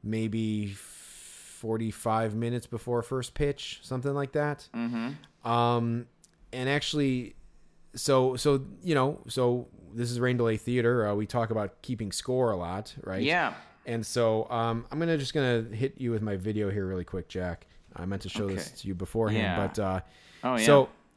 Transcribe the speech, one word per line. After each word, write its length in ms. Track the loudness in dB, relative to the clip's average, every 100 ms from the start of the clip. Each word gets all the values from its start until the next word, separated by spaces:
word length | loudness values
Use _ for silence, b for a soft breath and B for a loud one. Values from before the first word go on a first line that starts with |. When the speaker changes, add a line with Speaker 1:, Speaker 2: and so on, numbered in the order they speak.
Speaker 1:
maybe 720 | -2 -2 0 0 0 0 -2
forty-five 1600 | -8 -14 -16 -18 -18 -18 -18 -20 -10 -4 -2 -2 -2 0 2 2
minutes 320 | 0 -2 -2 -4
before 360 | -8 -2 -2
first 320 | 0 -4 -4
pitch, 460 | -2 -2 -2 -10 -14
something 300 | -6 -4 -2
like 180 | -2 -2
that. 360 | 0 -2 -2 -8
Speaker 2:
Mm-hmm. 760 | -6 -4 -2 -4 -8 -16 _ 0
Speaker 1:
Um, 560 | 4 4 4 2 -2 -6 _ -20 _ -12
and 160 | -4 0
actually, 640 | 0 0 0 2 0 -4 -14 -20 -20 -20 -20 -14
so, 420 | -4 4 4 4 2
so, 280 | 4 4 2 -8
you 120 | 0
know, 260 | 2 2 -2 -6
so 400 | 2 2 2 -4 -18 -12
this 160 | -4 -4
is 100 | 0
Rain 160 | 2 4
Delay 200 | 2 2
Theater. 520 | 0 4 4 4 2
Uh, 60 |
we 120 | 0 0
talk 240 | -2 0
about 300 | 0 -2 -6
keeping 300 | -8 -6 -4
score 380 | -6 -2 2 2
a 60 | 2
lot, 380 | -2 -6 -8 -12
right? 200 | -6 -2
Speaker 2:
Yeah. 320 | 2 2 0 -2 -18 -16 -6
Speaker 1:
And 180 | -4
so, 460 | -2 2 4 2 0
um, 340 | 0 0 -2 -4
I'm 80 | -2
gonna, 180 | 0 0
just 160 | 0
gonna 300 | 0 2 2
hit 320 | 0 -2 -4 -2
you 140 | -2
with 120 | -2
my 140 | -2 -2
video 340 | -2 0 0
here 160 | 0 -2
really 180 | -4
quick, 240 | -4 -8 -6
Jack. 380 | -6 -4 -6 -12 b b
I 100 | -8
meant 180 | -6 -6
to 60 | -6
show 180 | -4 -2
this 200 | -4 -6
Speaker 2:
Okay. 80 | -10
Speaker 1:
to 100 | -8
you 60 |
beforehand, 480 | -6 -4 0 2 2
Speaker 2:
Yeah. 240 | 0 0 -2
Speaker 1:
but, 120 | -2
uh, 220 | -2 -2 -6 B B B
Speaker 2:
Oh, 120 | 0 4
yeah. 100 | 8
Speaker 1:
so 220 | 8 6 -4 _